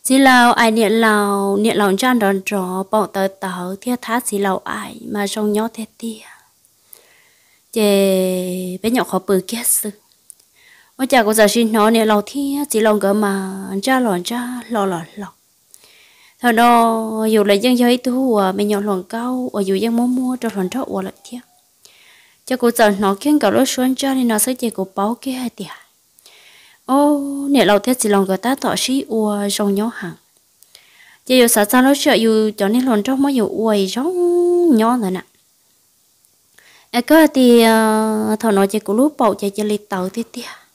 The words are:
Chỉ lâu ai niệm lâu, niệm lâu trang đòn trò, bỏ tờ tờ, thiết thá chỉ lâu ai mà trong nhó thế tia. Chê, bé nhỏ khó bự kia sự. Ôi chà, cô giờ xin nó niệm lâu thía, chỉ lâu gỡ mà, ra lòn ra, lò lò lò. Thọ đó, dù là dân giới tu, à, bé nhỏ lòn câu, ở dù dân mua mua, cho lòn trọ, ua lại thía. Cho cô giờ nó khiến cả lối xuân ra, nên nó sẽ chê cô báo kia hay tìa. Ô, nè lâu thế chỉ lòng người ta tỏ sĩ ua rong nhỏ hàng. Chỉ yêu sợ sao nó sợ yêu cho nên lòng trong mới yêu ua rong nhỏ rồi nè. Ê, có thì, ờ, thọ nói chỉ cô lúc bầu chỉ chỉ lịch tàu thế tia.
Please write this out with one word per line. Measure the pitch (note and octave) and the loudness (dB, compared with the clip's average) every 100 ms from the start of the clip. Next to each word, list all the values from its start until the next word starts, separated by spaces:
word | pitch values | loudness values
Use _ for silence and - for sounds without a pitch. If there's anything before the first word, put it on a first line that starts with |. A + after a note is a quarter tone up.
Chỉ | - C4+ | 2 4
lâu | C4+ B3+ A#3+ | 6 6 4
ai | - A3+ | 4 0
niệm | A3 G#3 | 2 0
lâu, | A3+ A3 G#3 G3+ G3+ G3 G3 | 2 2 2 0 -2 -2 0
niệm | A3 - | 0 0
lâu | G#3 G3 | 0 0
trang | B3+ B3 | 0 2
đòn | G3 G3 - | 0 -2 -4
trò, | G3+ F3+ F#3 F#3+ | -6 -4 -6 -2
bỏ | G#3+ G3 | -2 -2
tờ | G3 F#3+ F#3+ | -4 -4 -4
tờ, | F#3+ F3+ F3+ G3 | -10 -8 -10 -10
thiết | - B3 | -8 -8
thá | - A#3 | -4 -6
chỉ | - G3+ | -4 -4
lâu | G3 F#3 | -2 -4
ai | - G#3+ G3+ - - | -6 -10 -10 -16 -10
mà | G#3 G3+ | -6 -6
trong | G#3+ G#3+ | -4 -2
nhó | G#3 A3+ | -2 -4
thế | A3+ A3 _ | -8 -16 _
tia. | A3+ G#3+ - - _ _ _ _ _ - _ _ _ _ _ _ _ | -14 -14 -20 -20 _ _ _ _ _ -20 _ _ _ _ _ _ _
Chê, | A3+ G#3 G3 G3 F#3+ F#3 F#3 F3+ F3+ F#3 F#3 | -2 2 2 2 2 0 -2 -6 -8 -8 -6
bé | A3+ | -2
nhỏ | A#3+ | -2
khó | - F#3 - | -2 -4 0
bự | F#3+ F#3 | -2 -2
kia | A3+ A#3+ | -8 -4
sự. | - G#3+ G3 _ _ _ - _ _ _ _ _ - | -4 -6 -14 _ _ _ -20 _ _ _ _ _ -8
Ôi | C4 | 0
chà, | B3+ | 2
cô | G#3 | 2
giờ | A3 G#3 | 2 2
xin | A#3 A3+ | 2 0
nó | A3 G#3+ | 2 2
niệm | A3+ G#3+ | 4 2
lâu | G#3 G#3 | 0 -2
thía, | C#4 C#4 C#4 C#4+ | -6 -4 -4 -2
chỉ | A3 | 0
lâu | A3 G#3+ | 2 2
gỡ | G3 | 0
mà, | G#3 G3+ G3 F#3+ G3 G3 G3 | 0 0 -4 -6 -10 -8 -6
ra | B3+ C4 | -2 0
lòn | A#3+ F3+ | 0 -2
ra, | F3 A#3+ B3 B3 A3+ | -4 -8 -8 -10 -6
lò | A3+ G3 | -4 -4
lò | E3+ E3 G#3 | -6 -10 -16
lò. | G3 _ _ _ _ - _ _ _ _ _ _ | -16 _ _ _ _ -20 _ _ _ _ _ _
Thọ | A#3+ | 0
đó, | A3+ A#3+ A#3 A#3 A3+ A3 A3 A3 | 4 4 4 2 0 -4 -4 0
dù | A3 | 2
là | G#3 | 2
dân | G3+ B3 B3 | 2 2 2
giới | A#3+ B3+ | 2 2
tu, | B3+ B3 C4+ G#3 | -2 -2 0 2
à, | F#3+ | 0
bé | F#3+ | 0
nhỏ | G#3 G#3 | -2 -2
lòn | G#3 F#3+ | -2 -4
câu, | F#3 A3+ B3 B3+ B3 | -6 -8 -6 -6 -6
ở | G#3 | -4
dù | F#3+ F#3+ | -2 -2
dân | A3+ A#3 | 0 0
mua | B3 | 0
mua, | B3+ B3+ B3+ | -2 -4 -4
cho | A#3 G3 | -6 -6
lòn | F3+ | -6
trọ, | B3+ - | -6 -6
ua | G3 | -8
lại | F#3+ _ | -8 _
thía. | - B3 _ _ _ _ _ _ _ _ _ _ - | -20 -20 _ _ _ _ _ _ _ _ _ _ -8
Cho | B3+ | -2
cô | A#3+ | 0
giờ | A#3 G#3+ G3 | 4 2 2
nó | G3+ G3 | -2 -2
khiến | D4 D4+ | 0 2
cả | G#3+ | 2
lối | A3+ C4 | 2 0
xuân | - B3+ C4 | 0 -2 -2
ra, | C#4 | -2
nên | C4 A#3+ | 0 0
nó | G#3+ | 0
sẽ | B3+ | -2
chê | B3+ A#3 | -4 -6
cô | G3+ F#3+ - | -6 -8 -4
báo | G3+ A#3+ | -4 -4
kia | C4+ | -8
hay | B3+ A#3+ | -8 -10
tìa. | - E3+ - _ _ _ _ _ _ _ - _ _ - | -10 -16 -16 _ _ _ _ _ _ _ -20 _ _ -2
Ô, | C4+ D4 D4 C#4 C#4 C#4 | 2 2 0 -2 -6 0
nè | C#4 F#3 | 2 4
lâu | G3+ | 2
thế | B3+ | 2
chỉ | B3+ G#3+ | -2 0
lòng | G3+ F#3+ | 0 2
người | F#3+ | -2
ta | A#3+ C4+ | -2 -2
tỏ | A3 G3 | -4 -4
sĩ | - C4+ - | -2 -4 -2
ua | A3+ G#3+ G#3 G3+ | -2 -2 -2 -4
rong | G3 G3+ G3 | -2 -2 -2
nhỏ | A3 | -4
hàng. | - F3 E3 _ _ _ _ _ _ _ _ - _ - | -6 -14 -14 _ _ _ _ _ _ _ _ -20 _ 0
Chỉ | B3+ | 4
yêu | A#3 | 4
sợ | A3+ G#3 | 4 2
sao | B3+ | 4
nó | C4 C#4 | 4 2
sợ | D4 | 2
yêu | A3+ A3+ A3 G#3+ | 2 4 2 0
cho | G#3+ G3 | 0 0
nên | A#3+ C4 | 2 2
lòng | A3 | 0
trong | G#3 C4 | 0 0
mới | C#4 | 0
yêu | C4 G#3 | 0 -2
ua | - A3 G#3 F#3+ | -2 0 0 0
rong | A#3 D4+ F4+ F4 F4 F4 F4 F4 A3+ | -2 -4 0 0 2 2 2 4 4
nhỏ | A3 B3 | 2 0
rồi | G3 | -2
nè. | F3+ - _ _ _ _ _ _ _ _ _ _ _ _ _ _ _ _ | -6 -10 _ _ _ _ _ _ _ _ _ _ _ _ _ _ _ _
Ê, | A#3+ | -4
có | - D#4+ D4+ | 4 6 6
thì, | C#4+ B3 A#3+ | 6 6 8
ờ, | A3+ A3 A3 A3 A3 G#3+ G#3+ G#3+ | 6 4 2 2 0 -2 -2 0
thọ | A#3 | 0
nói | G3 G3 | 2 2
chỉ | G#3+ | -2
cô | - | -2
lúc | G#3+ D4 D4 | 0 0 2
bầu | A3+ | 0
chỉ | G3+ G3+ | 0 -6
chỉ | G3+ | -4
lịch | G#3 G#3 - | -4 -4 -6
tàu | F#3+ F#3 | -6 -6
thế | A#3 A#3 | -8 -10
tia. | A#3+ - - _ | -12 -16 -18 _